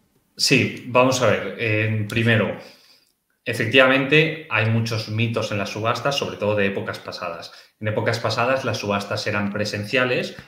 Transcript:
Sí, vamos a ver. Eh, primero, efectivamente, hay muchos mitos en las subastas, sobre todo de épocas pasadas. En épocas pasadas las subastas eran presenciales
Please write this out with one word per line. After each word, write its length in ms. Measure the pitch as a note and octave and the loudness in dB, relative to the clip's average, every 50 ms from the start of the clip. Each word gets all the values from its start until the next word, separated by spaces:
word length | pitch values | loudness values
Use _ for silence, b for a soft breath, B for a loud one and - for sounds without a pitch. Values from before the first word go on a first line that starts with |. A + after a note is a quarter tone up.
| _ _ _ _ _ _ _ | _ _ _ _ _ _ _
Sí, 480 | - - - C#3 B2 G#2 G2 - - - | -2 0 2 4 4 4 2 -2 -8 -10
vamos 340 | B2+ A#2 B2 B2+ C3 B2 - | 0 2 4 4 4 4 4
a 100 | B2+ G#2+ | 4 2
ver. 260 | F#2+ F#2 F#2+ G2 F#2+ - | 2 2 0 -6 -6 -4
Eh, 480 | A#2 A2 G#2+ G#2+ A2 A2 A2 A2 G#2 G#2 | -4 -2 0 0 0 0 0 -2 -2 -2
primero, 480 | - A#2 A2+ A#2 A2+ G#2 G2 F2+ E2+ b b b b b b b b b b b _ _ _ _ _ _ - | 0 0 2 4 4 4 4 0 -2 b b b b b b b b b b b _ _ _ _ _ _ -8
efectivamente, 1040 | - A2 A#2 A#2+ A2 G#2+ C3+ C3 B2+ C3+ C3+ C#3 - D3+ D#3 D#3+ - - - - - | -8 -4 -2 -2 2 6 6 6 8 6 4 2 4 4 4 4 4 0 -6 -10 -4
hay 160 | A2 A2 A2+ | -2 0 2
muchos 420 | A2 A2+ A2+ A2 A2+ A#2 G#2+ - G#2+ | 2 2 2 0 0 -2 -4 -4 -4
mitos 420 | G#2+ A2 A#2 A#2 A#2 A#2 G2+ - | -2 0 0 0 0 -2 -2 -2
en 80 | G#2+ G#2 | -4 -4
las 120 | G2 - | -4 -4
subastas, 440 | - G#2+ G#2+ A2+ B2 - - C#3+ C3+ | -6 -4 -2 -2 -2 0 -2 -2 -2
sobre 220 | - - - - | -2 -4 -4 -4
todo 180 | - G#2 G#2 G#2+ | -2 0 0 2
de 120 | G#2 G2 | 2 2
épocas 340 | G2 G2 G2+ G2 G2 F#2+ - | 0 0 -2 -6 -6 -8 -10
pasadas. 500 | - F2 E2 - F2+ F2 E2+ E2 E2+ - b b b b b - | -10 -14 -12 -8 -8 -8 -8 -10 -12 -16 b b b b b -8
En 80 | G#2+ G#2+ | -6 -4
épocas 320 | G#2+ A#2+ A2+ A#2 A#2 A#2 | -2 0 0 0 -2 0
pasadas 440 | - A2 - A#2+ A#2 B2 C3+ C3 B2+ | -2 -2 0 0 0 0 0 0 0
las 140 | A#2+ G#2+ - | -2 -4 -4
subastas 480 | - G2+ G2+ G2+ G2+ - G#2+ G2+ - | -2 -2 -2 -2 -2 -4 -6 -6 -4
eran 240 | A2 G2+ G#2 G2+ G2+ | -2 -2 -2 -2 -2
presenciales 840 | G2+ G#2+ G#2 - - G#2 G#2 - - B2+ B2+ B2 B2 E3 F#3+ - - - - | -2 -2 -4 -4 -4 -6 -6 -2 0 0 0 2 0 -2 -4 -6 -10 -14 -20